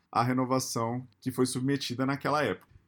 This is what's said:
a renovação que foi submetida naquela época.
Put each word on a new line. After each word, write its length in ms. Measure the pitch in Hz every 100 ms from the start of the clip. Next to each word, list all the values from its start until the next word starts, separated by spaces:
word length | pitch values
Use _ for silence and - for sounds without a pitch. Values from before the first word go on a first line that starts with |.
| _
a 100 | -
renovação 840 | 123 127 127 131 131 120 117 123 127 _
que 100 | 131
foi 160 | 127 127
submetida 580 | 127 131 139 - 123
naquela 380 | 131 139 139 147
época. 240 | 131 90 - -